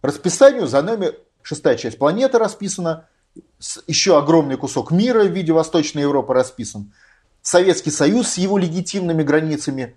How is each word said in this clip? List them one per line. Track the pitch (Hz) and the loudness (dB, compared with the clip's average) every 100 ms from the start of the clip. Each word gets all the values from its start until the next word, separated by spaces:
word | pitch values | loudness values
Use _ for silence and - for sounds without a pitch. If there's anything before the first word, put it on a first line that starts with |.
расписанию | 135 147 180 - 277 254 151 | -6 -4 -4 4 6 6 0
за | 135 | 0
нами | 170 226 175 - _ _ | 0 -2 -4 -6 _ _
шестая | - - 151 - | -12 -4 0 0
часть | 117 - | -4 -2
планеты | 143 196 262 240 | -2 0 0 2
расписана, | 214 214 196 185 170 160 - _ _ - - _ | 0 -4 -10 -6 -6 -6 -10 _ _ -20 -20 _
с-, | - - - | -16 -12 -6
ещё | 147 196 151 | -2 4 4
огромный | 143 165 143 131 | 4 4 2 -2
кусок | 135 139 - | -6 -6 -2
мира | 170 240 226 | 0 2 2
в | 196 | 2
виде | 180 165 | 0 0
Восточной | 160 160 170 151 151 | 0 0 0 -2 -2
Европы | 143 143 - | -2 0 0
расписан. | 127 123 - 110 104 101 _ _ _ _ _ | 0 0 -4 -12 -12 -16 _ _ _ _ _
Советский | - 180 190 165 156 | 0 2 4 2 -2
Союз | - 147 226 226 | 0 2 2 0
с | 180 | -2
его | 190 202 | 0 0
легитимными | 180 170 180 196 180 160 | 0 -4 -6 -4 -2 0
границами | 147 147 156 147 - 135 120 | 2 0 0 -4 -6 -6 -8